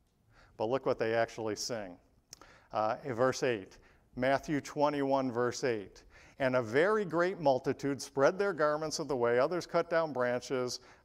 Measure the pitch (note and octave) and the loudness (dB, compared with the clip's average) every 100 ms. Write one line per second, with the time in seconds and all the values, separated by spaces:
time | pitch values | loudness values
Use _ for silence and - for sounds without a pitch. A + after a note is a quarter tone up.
0 | _ _ _ - - - A2 C3 C#3 A#2+ | _ _ _ -20 -14 -4 -2 0 0 0
1 | A2+ A#2 A2+ - A2 G2+ - A#2 F#2+ F2 | 2 2 0 -2 -6 -4 -6 -8 -10 -16
2 | _ _ _ - - - - A2 G#2+ A#2+ | _ _ _ -20 -20 -20 -8 -2 -2 -2
3 | C#3+ A2+ C3 - C3+ A2 F#2+ - - _ | -4 0 2 2 0 -2 -6 -18 -20 _
4 | _ B2 B2+ C3+ - C#3+ - D3+ D3 C#3+ | _ -4 0 0 0 -4 -4 0 0 0
5 | C#3 C3+ C3 A#2 B2 - C3+ A2 F#2+ - | 0 0 0 0 0 0 0 -2 -6 -16
6 | - - - - C3 B2+ A2+ C3 F#3 G#3+ | -20 -20 -18 -2 0 2 2 2 4 2
7 | F#3+ D#3+ F3+ G3 C#3+ B2+ C#3+ - C#3 C#3 | 0 0 0 2 2 2 0 -2 -2 -4
8 | - C#3 C#3+ F#3 G3+ D#3 D3+ D3+ D#3 - | -4 2 4 4 -2 2 0 0 -4 -6
9 | D3 C3 A#2 A#2+ D3 F3 - E3+ E3 E3 | -4 0 2 4 2 0 -2 -2 2 0
10 | D#3+ C3 B2 B2 - C3 B2 - - - | 0 0 0 -2 -2 -2 -2 -6 -12 -14